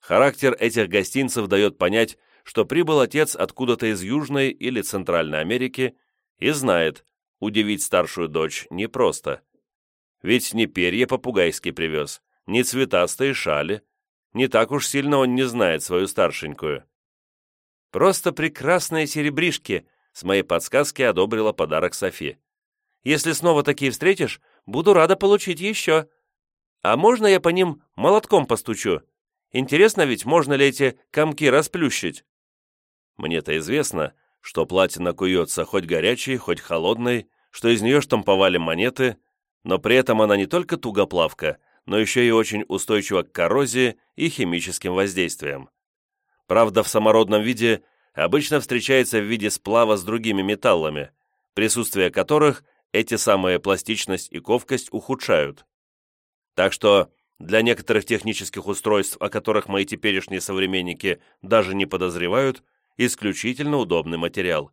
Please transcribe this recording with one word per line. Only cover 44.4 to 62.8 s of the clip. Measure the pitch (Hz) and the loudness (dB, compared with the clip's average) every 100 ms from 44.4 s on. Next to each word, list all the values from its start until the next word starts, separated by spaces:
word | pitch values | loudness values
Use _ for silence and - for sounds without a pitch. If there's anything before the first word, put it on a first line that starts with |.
| 98 87 87 85 92 | -4 -4 -6 -8 -4
воздействиям. | 92 98 92 85 - 76 69 67 _ _ _ _ _ _ _ _ | -2 -2 -2 -4 -4 -10 -10 -14 _ _ _ _ _ _ _ _
Правда, | 110 113 98 | 2 4 2
в | 104 | 0
самородном | 113 107 110 104 107 | 2 4 4 4 2
виде | 107 117 117 107 _ _ _ | 0 0 0 0 _ _ _
обычно | - 85 143 147 147 | -4 0 0 2 -2
встречается | - 127 - 135 120 113 | 0 -4 2 2 4 0
в | |
виде | 104 113 104 | 0 -2 -2
сплава | - - 110 117 104 | -4 0 2 4 2
с | |
другими | 90 113 113 98 | 0 -4 -2 -2
металлами, | 95 107 127 90 78 76 71 _ _ _ _ | -2 0 2 2 0 -4 -10 _ _ _ _
присутствие | - 107 120 113 98 90 | -2 0 0 -4 0 0
которых | 90 92 151 147 117 _ _ _ | 0 0 4 4 2 _ _ _
эти | - 113 113 | -2 0 -2
самые | - 98 92 90 | 2 2 2 0
пластичность | - 95 - 110 - 90 - | 0 -2 -2 -6 -4 -6 -6
и | - | -12
ковкость | - 120 - 131 - | -2 -2 0 -6 -4
ухудшают. | 110 - 131 - 78 71 - _ _ _ _ _ _ _ _ _ | -10 -6 -8 0 0 0 -6 _ _ _ _ _ _ _ _ _
Так | - 95 | 0 0
что | - 107 101 85 _ _ _ | 2 4 4 4 _ _ _
для | 80 107 | 0 2
некоторых | 117 117 - 110 | 2 0 0 -2
технических | - 110 107 104 98 - 87 | 0 -4 -4 -8 -8 -10 -8
устройств, | 95 - 104 95 - | -4 0 0 0 -6
о | 101 | -6
которых | 110 104 104 - | -6 -2 -2 -2
мои | 98 | -4
теперешние | 98 107 107 95 - 95 | -2 -2 -2 -2 -4 -8
современники | - 95 95 95 90 85 95 85 _ _ | -6 -4 -2 -2 -4 -4 -4 -4 _ _
даже | 98 110 92 | 0 2 2
не | 95 | -2
подозревают, | 95 92 90 87 87 110 135 127 _ _ | -4 -2 -4 -2 -2 0 -2 -4 _ _